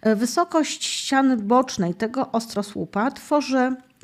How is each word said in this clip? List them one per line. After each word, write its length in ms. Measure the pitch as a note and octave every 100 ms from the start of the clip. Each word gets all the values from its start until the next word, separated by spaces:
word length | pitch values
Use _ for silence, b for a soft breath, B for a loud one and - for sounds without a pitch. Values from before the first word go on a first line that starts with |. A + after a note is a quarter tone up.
E, 140 | A3+ G#3+
wysokość 680 | A#3+ - F4 E4 D4+ -
ściany 520 | - - - C4+ C4+ B3+
bocznej 580 | G3+ A#3+ C4 - F3
tego 380 | F3 A3 B3+ C4+
ostrosłupa 800 | A3+ A3+ - G3+ - E3 G3+ A#3+
tworzy 640 | C#4 - D4 C4 C4 B3+ C4 - _